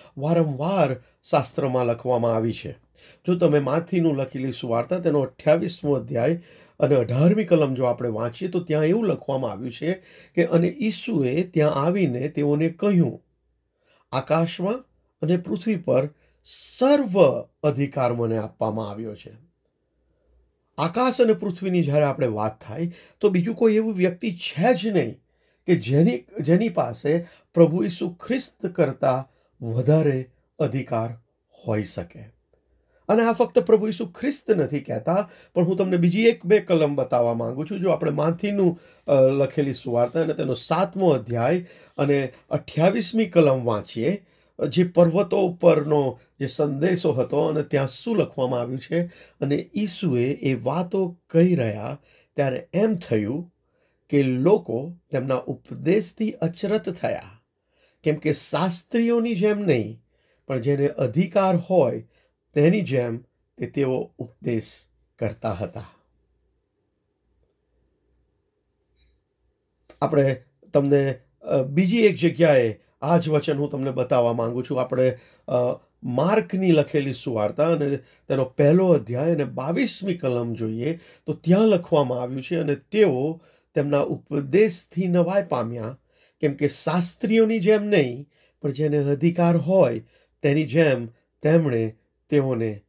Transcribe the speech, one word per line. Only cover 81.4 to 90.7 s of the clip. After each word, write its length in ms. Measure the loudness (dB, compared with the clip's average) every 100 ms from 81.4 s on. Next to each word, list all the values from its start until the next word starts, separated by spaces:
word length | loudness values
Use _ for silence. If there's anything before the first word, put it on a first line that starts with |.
| 2 4 4
લખવામાં 560 | 2 2 0 2 -2
આવ્યું 200 | -6 -8
છે, 140 | -6 -4
"અને 180 | -2
તેઓ 640 | -4 -4 2 2 2 -2 -6 _ _ _
તેમના 240 | -4 0 0
ઉપદેશથી 1120 | 0 -6 -6 -6 0 2 2 0 -8 -4 0
નવાઈ 380 | 2 2 0 -2
પામ્યા, 520 | -4 -4 -6 -10 -12 _ _ _ _
કેમ 140 | -2
કે 140 | 0 -2
શાસ્ત્રીઓની 920 | -2 -2 -2 -2 -4 0 4 4 2
જેમ 240 | 2 2
નહીં, 440 | 2 0 0 -4 -16 _ _ _
પણ 80 | -6
જેને 280 | -2 0 0
અધિકાર 580 | 0 0 0 2 2 2
હોય 440 | 2 4 4 0 -10 _ _ _
તેની 220 | 0 0
જેમ 420 | 0